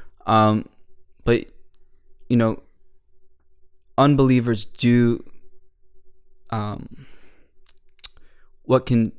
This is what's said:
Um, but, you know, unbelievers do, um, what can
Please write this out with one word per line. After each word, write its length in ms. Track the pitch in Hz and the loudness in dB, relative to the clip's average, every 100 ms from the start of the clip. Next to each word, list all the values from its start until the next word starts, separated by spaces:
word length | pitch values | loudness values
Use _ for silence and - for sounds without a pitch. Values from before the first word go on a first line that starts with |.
| - - - | -20 -14 0
Um, 420 | 110 107 107 - _ - - - - | 2 4 2 -4 _ -20 -20 -20 -8
but, 220 | 113 120 - - - - - - _ - - | 0 0 -2 -20 -20 -20 -20 -20 _ -20 -2
you 80 | 120 | 0
know, 260 | 110 - _ _ - - _ - - _ _ - - _ _ - | 0 -2 _ _ -20 -20 _ -20 -20 _ _ -20 -20 _ _ 0
unbelievers 680 | 143 139 135 127 120 107 | 2 4 4 2 0 -4
do, 600 | - - 120 120 120 120 - - - - - _ - - - - - - - | -6 -2 2 4 2 0 -8 -18 -18 -20 -20 _ -20 -20 -20 -20 -20 -20 -12
um, 560 | 113 104 101 - - 131 - - - _ - - - - - - - - - - - | -8 -8 -10 -16 -20 -20 -20 -20 -20 _ -20 -20 -20 -20 -20 -20 -18 -20 -20 -20 -20
what 200 | - 127 | 0 0
can 280 | - 120 110 | 2 0 0